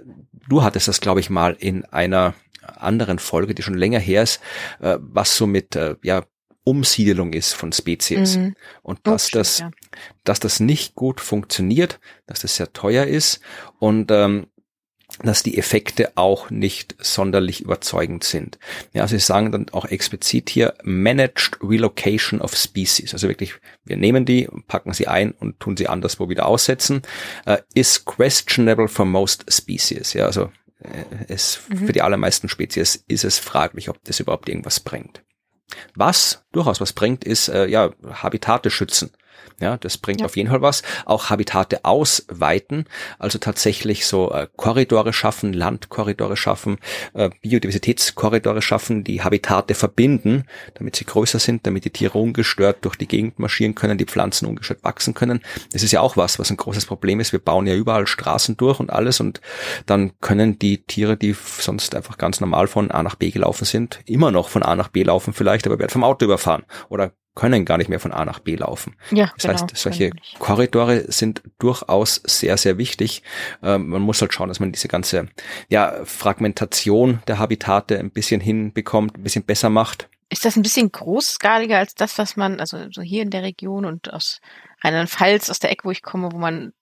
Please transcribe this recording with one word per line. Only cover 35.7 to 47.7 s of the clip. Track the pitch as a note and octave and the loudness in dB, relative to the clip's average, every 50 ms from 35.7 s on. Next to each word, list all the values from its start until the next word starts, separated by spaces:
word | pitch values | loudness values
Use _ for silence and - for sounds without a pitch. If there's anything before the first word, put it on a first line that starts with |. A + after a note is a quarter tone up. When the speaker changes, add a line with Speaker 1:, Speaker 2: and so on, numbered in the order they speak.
| - - - - _ | -18 -18 -18 -10 _
Speaker 1:
Was | - G#2 D#3+ F3+ - - - - - _ _ - | 0 2 2 4 4 2 2 0 -4 _ _ -2
durchaus | E3+ E3 B2 G2 - | 0 0 0 0 0
was | G2 - - | -2 -4 -2
bringt, | - G#2 A2+ C3 B2+ - | 0 0 0 0 -2 -2
ist, | F#2+ A2+ - - - | -2 0 0 0 0
äh, | - F#2+ G2 F#2 | 2 2 2 4
ja, | - A2 G2+ E2 - _ - A#2+ | 4 2 2 2 0 _ -14 -16
Habitate | - - - F#2+ A2 G#2 - - A#2 B2 - - | -12 -8 -4 -4 -4 -2 0 0 0 2 2 0
schützen. | - - G2 - - - D#2+ - - _ _ _ _ - - - - - | -2 -2 -2 -2 0 -2 -2 -4 -8 _ _ _ _ -20 -20 -20 -10 -4
Ja, | - G2 B2 B2 | -2 -2 -2 -4
das | - F2+ - - | -6 -8 -8 -6
bringt | - - G2+ G3+ | -4 -4 -4 -2
Speaker 2:
Ja. | G#3+ | -4
Speaker 1:
auf | - - G2 | -2 -2 -2
jeden | G2+ A2+ | 0 2
Fall | C3+ B2+ | 2 4
was. | C3+ C#3+ C#3 - - - - - - | 4 2 2 0 -2 -6 -8 -6 0
Auch | - G#2+ G#2 - - | 0 0 0 2 0
Habitate | G#2 G2+ G#2 - - F#2+ F#2+ - - - - | 0 0 0 2 2 0 2 2 -2 0 2
ausweiten, | - G#2+ D3 D3+ - - - - - F2+ E2+ E2 D2 E2 G2+ - - D3 D#3 D#3 - - - - - - - | 2 4 4 4 2 0 0 -2 -6 -4 -2 0 2 2 0 0 -2 -4 -6 -6 -6 -10 -14 -14 -14 -10 -6
also | - G#2 - G#2+ | -4 -4 -4 -2
tatsächlich | - A2 G2+ - - A2 G#2 - - A2 G2+ - - | -4 -4 -2 0 0 0 0 0 -2 -2 -2 -2 -2
so, | - - F#2+ F#2 - | 0 2 2 2 0
äh, | - D2 D2+ - _ | 0 -2 -4 -6 _
Korridore | - - A2 A2+ C3 B2+ - B2+ A2 G#2+ A2+ A2 | -4 -2 0 2 2 2 4 4 2 2 2 0
schaffen, | - - A2 - - - G#2 F#2 | 0 0 0 -2 -2 -4 -4 -2
Landkorridore | F2 E2+ F#2+ A#2 G#2+ - - - - G#2+ G#2 G2 - G#2+ G2+ G2+ - | -2 -2 -2 -2 -4 -8 -8 -6 -4 -4 -2 -2 -2 -2 -2 -2 -2
schaffen, | - G2+ G2 - - G2+ G2+ - - - - - - - - | 0 0 -2 0 -2 -4 -4 -4 -6 -10 -10 -10 -12 -10 -4
äh, | - G#2 F#2 - - | -2 -2 -2 -2 -6
Biodiversitätskorridore | - A2 B2 A2+ - F#2+ | -2 0 0 0 2 0